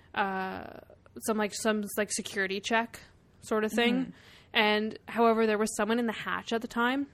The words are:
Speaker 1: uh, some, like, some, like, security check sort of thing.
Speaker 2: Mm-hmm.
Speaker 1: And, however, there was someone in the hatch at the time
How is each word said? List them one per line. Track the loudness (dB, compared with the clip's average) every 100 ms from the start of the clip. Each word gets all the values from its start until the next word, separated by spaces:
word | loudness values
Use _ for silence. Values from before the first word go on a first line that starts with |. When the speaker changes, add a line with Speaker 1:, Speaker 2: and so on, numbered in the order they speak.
| -8
Speaker 1:
uh, | -2 -2 -2 -6 -8 -12 -16 -20 -20 -20 -8
some, | -2 0
like, | 0
some, | 0 0 0 -2 -2
like, | -2
security | -4 -6 -4 -2 -2
check | 0 0 0 -8 -20 _ _ _
sort | -2 0
of | 2
thing. | 2 2 2
Speaker 2:
Mm-hmm. | -2 -10 -20 -20 -2
Speaker 1:
And, | 2 4 4 0 -6 -6
however, | 4 4 6 4
there | 2
was | 0 0
someone | 0 2
in | 0
the |
hatch | -4 -4 -6 -2
at | -4
the | -2
time | 0 0 0 -4